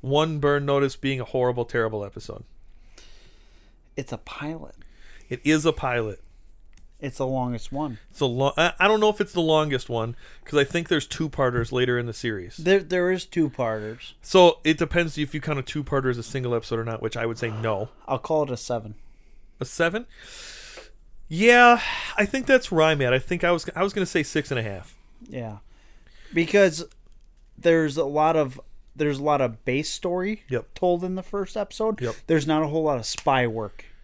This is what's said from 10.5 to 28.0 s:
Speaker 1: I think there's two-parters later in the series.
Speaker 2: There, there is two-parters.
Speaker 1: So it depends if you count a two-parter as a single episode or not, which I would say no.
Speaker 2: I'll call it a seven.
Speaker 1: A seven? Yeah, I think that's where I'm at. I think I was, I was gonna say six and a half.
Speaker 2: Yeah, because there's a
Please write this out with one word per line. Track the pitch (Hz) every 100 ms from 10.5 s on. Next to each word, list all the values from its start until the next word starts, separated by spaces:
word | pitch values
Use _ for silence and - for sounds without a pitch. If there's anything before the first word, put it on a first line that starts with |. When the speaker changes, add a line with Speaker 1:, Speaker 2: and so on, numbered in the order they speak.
| 147
Speaker 1:
I |
think | 139 170 165
there's | 165 -
two-parters | - 160 - 131 120 117
later | 127 123 123
in | 120
the |
series. | 107 123 104 87 -
Speaker 2:
There, | 160 196
there | 156 180 180
is | 185 -
two-parters. | 175 151 - 120 110 107 117 - -
Speaker 1:
So | - 185 175 -
it | 151 151
depends | 165 175 170 147
if | 147
you | 151
count | 156 143
a |
two-parter | 127 151 135 139 131
as | 117
a |
single | 117 135 123 117
episode | - 113
or | 113
not, | 113
which | 110 117
I | 117
would | 113
say | 117
no. | 107 113 101 - - -
Speaker 2:
I'll | 131
call | - 156
it | 143
a | 123
seven. | - 120 110 104 - - - - - -
Speaker 1:
A | 127
seven? | - 170 208 247 - - - - - - - - - - - -
Yeah, | 160 226 240 240 240 - - - -
I | 202
think | 269 262
that's | 262 -
where | 165
I'm | 156 151
at. | 127
I | 127
think | - 175
I | 170
was, | 175 - -
I |
was | 196
gonna | 196 180
say | 180
six | 143 160 139
and | 123
a |
half. | 110 95 - - - - -
Speaker 2:
Yeah, | 127 113 104 - - - - - - -
because | 165 165 202 190 151 - - - - - - - -
there's | 170 165 156
a | 139